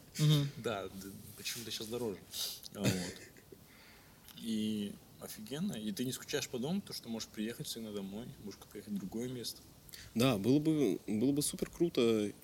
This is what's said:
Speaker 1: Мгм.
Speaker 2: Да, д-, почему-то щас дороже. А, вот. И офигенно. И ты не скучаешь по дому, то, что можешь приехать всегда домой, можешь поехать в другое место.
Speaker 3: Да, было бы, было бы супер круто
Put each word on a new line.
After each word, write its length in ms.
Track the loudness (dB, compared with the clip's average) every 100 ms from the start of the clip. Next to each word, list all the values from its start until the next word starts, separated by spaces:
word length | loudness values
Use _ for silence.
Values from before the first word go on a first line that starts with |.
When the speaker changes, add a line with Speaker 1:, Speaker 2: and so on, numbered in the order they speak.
| 0 2
Speaker 1:
Мгм. 300 | 6 6 4 0
Speaker 2:
Да, 320 | -2 -2 -4
д-, 240 | -8 -12 -12 -14 -10
почему-то 340 | -8 -8 -6
щас 160 | -8 -4
дороже. 320 | -2 -2 -4 -6 -6 -6 -6 -10
А, 80 | 0
вот. 320 | 2 2 0 -8 -14 -20 -20 -20 -20 -20 -20 -20 -20 -20 -20 -10
И 500 | -4 0 0 0 -4 -6 -16 -16
офигенно. 540 | -14 -12 -8 -4 -4
И 180 | -4 -4
ты 120 | -4
не 80 | -4
скучаешь 360 | -4 -4 -4 -2
по 100 | -4
дому, 220 | -2 -2
то, 120 | -4
что 160 | -10 -8
можешь 200 | -8 -6
приехать 380 | -4 -4 -4 -8
всегда 220 | -8 -6
домой, 340 | -6 -6 -8 -10 -10
можешь 140 | -12 -12 -14
поехать 200 | -12 -6
в 60 | -4
другое 300 | -4 -4 -4
место. 320 | -6 -8 -10 -14 -20 -20 -18 -4
Speaker 3:
Да, 220 | 4 6 6
было 220 | 6 6
бы, 400 | 6 4 4 2 0
было 260 | 2 4
бы 100 | 4
супер 280 | 2 -2 -4
круто 600 | 2 2 6 6 6 2 0